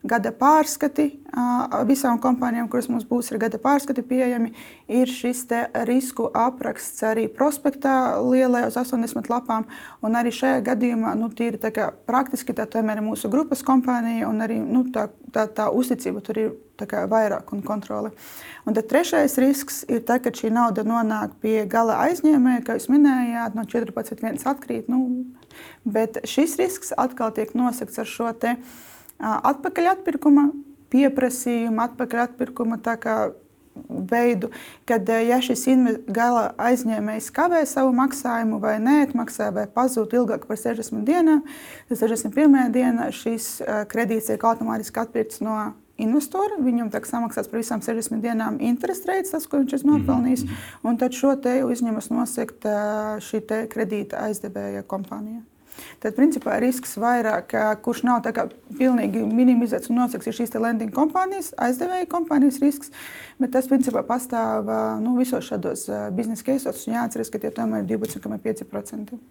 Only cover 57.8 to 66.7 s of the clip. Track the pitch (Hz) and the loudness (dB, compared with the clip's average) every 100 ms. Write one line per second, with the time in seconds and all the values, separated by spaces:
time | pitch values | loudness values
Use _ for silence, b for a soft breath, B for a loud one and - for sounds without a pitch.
57.8 | 240 240 247 240 - 226 - - - 285 | -2 -2 2 2 0 -2 -4 -8 -18 0
58.8 | 262 247 214 220 214 226 254 240 233 - | 4 4 2 0 0 4 6 6 4 -2
59.8 | - 240 247 240 - 220 240 226 226 233 | 0 0 2 0 -6 -4 -4 -2 0 0
60.8 | 220 226 311 370 381 392 - - 240 254 | -2 0 2 2 -2 -4 -8 -2 -2 0
61.8 | 359 370 349 339 330 294 277 269 285 285 | -2 -2 -2 -2 0 4 4 4 0 0
62.8 | - B B B B B 254 254 262 269 | -10 B B B B B 0 0 2 2
63.8 | 262 220 - 247 247 233 226 220 208 220 | 2 -2 -2 -4 -2 -2 -2 -2 -2 -2
64.8 | 220 220 220 247 254 - - 190 180 - | -2 -2 0 2 2 -2 -4 -4 -4 -6
65.8 | - 208 208 190 226 226 - 269 262 | -6 -6 -4 -4 -4 -4 -2 -2 -2